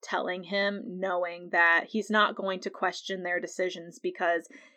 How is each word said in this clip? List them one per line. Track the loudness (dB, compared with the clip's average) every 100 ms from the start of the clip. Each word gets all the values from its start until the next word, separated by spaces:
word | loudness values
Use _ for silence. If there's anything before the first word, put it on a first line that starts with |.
telling | -4 -2 -2 -4
him, | -4 0 0 -2 -8
knowing | -4 -2 0 -2 -6 -2
that | 4 6 6 4
he's | -4 2
not | 4 4 2
going | -4 -2
to | -6
question | -2 -4 -4 -8 -6
their | -2 -2
decisions | -4 -2 -2 -4 -14 -8
because | -6 -2 2 0 -2 -20 -20